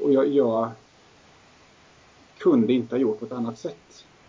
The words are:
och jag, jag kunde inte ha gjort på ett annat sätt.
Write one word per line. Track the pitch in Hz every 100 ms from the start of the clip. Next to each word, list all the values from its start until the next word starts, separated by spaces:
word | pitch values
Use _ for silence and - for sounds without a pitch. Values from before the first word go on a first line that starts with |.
och | 143
jag, | 135 143
jag | 139 120 113 117 117 _ _ _ _ _ _ _ _ _ _ _ _ _ _ _ -
kunde | 180 127 110
inte | 127 117 123
ha |
gjort | 120 107
på | 113
ett |
annat | 123 117 117
sätt. | 165 - _ - - _